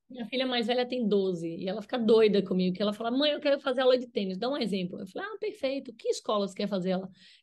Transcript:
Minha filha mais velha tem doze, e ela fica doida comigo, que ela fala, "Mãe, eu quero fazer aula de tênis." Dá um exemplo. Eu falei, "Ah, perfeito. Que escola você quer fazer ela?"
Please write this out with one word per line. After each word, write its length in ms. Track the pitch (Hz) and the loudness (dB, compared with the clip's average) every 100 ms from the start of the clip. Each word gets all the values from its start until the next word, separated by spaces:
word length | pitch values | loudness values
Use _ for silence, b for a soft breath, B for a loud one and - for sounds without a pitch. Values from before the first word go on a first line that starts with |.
| - | -18
Minha 160 | 254 226 | -12 -6
filha 180 | 254 254 | -2 -2
mais 220 | 247 226 | 0 0
velha 180 | 247 240 | 0 0
tem 200 | 247 214 | -2 2
doze, 400 | 208 190 170 165 | 2 2 -2 -6
e 180 | 180 185 | -6 -6
ela 140 | 214 | -6
fica 160 | 208 254 | -4 0
doida 440 | 220 226 214 196 | 6 6 6 4
comigo, 320 | 190 185 185 185 | 2 2 0 0
que 60 | |
ela 120 | 208 | -2
fala, 160 | 214 233 | -2 -2
"Mãe, 200 | 262 294 | 0 2
eu 80 | 294 | 2
quero 200 | 285 285 | 0 0
fazer 220 | 285 254 | 0 2
aula 160 | 254 254 | 4 4
de 100 | 240 | 2
tênis." 300 | 233 190 185 | -4 -4 -2
Dá 120 | 240 | -4
um 80 | 294 | -2
exemplo. 420 | 202 196 180 - | -2 -2 -4 -8
Eu 80 | 196 | -10
falei, 200 | - 403 | -8 -8
"Ah, 100 | 415 | -8
perfeito. 540 | 427 - 262 277 269 - | -8 -4 -4 -4 -8 -6
Que 140 | 480 | -4
escola 380 | 466 - 208 196 | -4 -2 0 -2
você 80 | 190 | -4
quer 120 | 202 | -4
fazer 220 | 196 180 | -2 0
ela?" 180 | 185 190 b b b | -2 -4 b b b